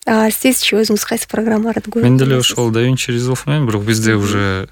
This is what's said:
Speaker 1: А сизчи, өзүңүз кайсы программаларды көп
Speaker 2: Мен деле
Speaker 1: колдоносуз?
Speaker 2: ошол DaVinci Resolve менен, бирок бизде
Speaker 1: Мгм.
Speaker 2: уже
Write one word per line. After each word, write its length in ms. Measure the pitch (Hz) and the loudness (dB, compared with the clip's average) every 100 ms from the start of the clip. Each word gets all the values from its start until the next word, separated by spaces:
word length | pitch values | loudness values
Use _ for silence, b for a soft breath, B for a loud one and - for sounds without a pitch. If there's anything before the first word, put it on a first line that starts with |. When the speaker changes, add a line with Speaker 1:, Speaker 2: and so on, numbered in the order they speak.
| - | 0
Speaker 1:
А 260 | 220 220 | 2 2
сизчи, 420 | - 262 247 - 202 | 2 2 2 0 0
өзүңүз 300 | 220 208 - | 0 0 -2
кайсы 220 | 233 - | -6 -6
программаларды 640 | 214 220 220 226 220 214 | -4 0 0 0 -4 -4
көп 100 | 233 | 0
Speaker 2:
Мен 160 | 170 131 | 2 4
деле 200 | 135 131 | 2 2
Speaker 1:
колдоносуз? 140 | 120 | 0
Speaker 2:
ошол 180 | 110 117 | 0 0
DaVinci 400 | 113 123 131 - | 2 2 0 -2
Resolve 300 | 120 123 127 - | -4 -2 -4 -2
менен, 180 | 151 127 | -2 0
бирок 160 | 104 | -2
бизде 300 | 104 110 110 107 | 0 0 2 2
Speaker 1:
Мгм. 80 | |
Speaker 2:
уже 440 | 101 101 98 95 98 | 2 0 0 -2 -6